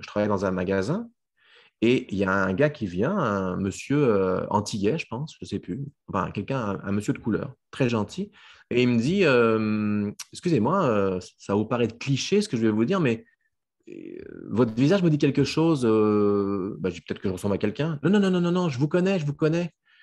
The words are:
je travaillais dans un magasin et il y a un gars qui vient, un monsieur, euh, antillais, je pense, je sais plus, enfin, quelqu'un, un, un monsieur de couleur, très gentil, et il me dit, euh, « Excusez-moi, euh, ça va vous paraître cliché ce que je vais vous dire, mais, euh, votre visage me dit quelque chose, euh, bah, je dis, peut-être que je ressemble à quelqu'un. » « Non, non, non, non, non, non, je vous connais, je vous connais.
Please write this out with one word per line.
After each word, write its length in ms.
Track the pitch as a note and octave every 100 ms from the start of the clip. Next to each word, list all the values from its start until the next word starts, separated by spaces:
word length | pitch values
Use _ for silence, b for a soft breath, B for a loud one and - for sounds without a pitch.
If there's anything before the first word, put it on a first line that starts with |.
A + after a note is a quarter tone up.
je 60 | -
travaillais 220 | G#2 G#2
dans 160 | G2+
un 60 | F#2+
magasin 580 | F#2 F2+ F#2+ F#2+ F#3+ A#3 _ _ _ b b b b
et 320 | A2+ B2+ -
il 60 | G2
y 60 |
a 80 | F#2+
un 200 | G2 F#2+
gars 180 | F#2+ D3
qui 160 | D3 G#2
vient, 300 | F2 B2 G3+
un 400 | C3 G2+ F#2 F#2
monsieur, 400 | G2 - - C#3+
euh, 500 | C#3 G#2 F#2 F#2 -
antillais, 480 | G#2 G2+ G#2+ G2+ D#3+
je 80 | -
pense, 280 | A2+ D#3 -
je 60 | -
sais 140 | G2+
plus, 200 | - G2 C#3 - -
enfin, 220 | F#2 E2+
quelqu'un, 300 | G#2+ G2 C3+
un, 200 | G#2+ F#2+
un 80 | G2
monsieur 220 | G2 G2+
de 40 | C3+
couleur, 360 | - F#2+ - - _
très 180 | - B2+
gentil, 440 | A#2 G2+ - G3+ B B B B
et 120 | B2
il 60 | B2
me 100 | A#2+
dit, 260 | A#2+ G3
euh, « 880 | E3+ B2 A#2 A2 G#2+ G#2+ G#2 G#2 G#2 - -
Excusez-moi, 520 | - F3+ D3+ A2 F#3+
euh, 360 | D3+ G#2 G2 F#2 - _
ça 160 | -
va 40 | G2+
vous 60 |
paraître 320 | A2 B2 A2+ -
cliché 460 | - C3 - G3
ce 60 | G#3
que 80 | A#2+
je 60 |
vais 80 | A2+
vous 140 | G#2+
dire, 160 | A#2 F#3+
mais, 240 | D3 A2+ b b b _ _ _ -
euh, 300 | - G1+ G1+ G1+ G1+ G1+
votre 240 | G2+ A#2+
visage 280 | A2 C#3+ G3
me 60 | F3
dit 100 | D3
quelque 260 | D3 C3
chose, 420 | C3+ - E3 D3+ A#2+
euh, 920 | A2 G#2+ G#2 G#2 G2+ G2 G2+ F#2+ A#2+
bah, 100 | F#2
je 60 | E2+
dis, 40 |
peut-être 200 | - G2+
que 80 | G2+
je 40 |
ressemble 220 | F#2 G#2+
à 40 | F#2+
quelqu'un. » « 400 | G#2+ G#2 D#3 D3+
Non, 80 | D#3
non, 100 | G#3
non, 100 | G3
non, 100 | F3+
non, 120 | F3
non, 160 | F3+ F3
je 100 | B2
vous 100 | D3
connais, 300 | F3+ F#3 G3
je 60 |
vous 80 | D3
connais. 400 | C#3+ D#3 E3+ F3 - b b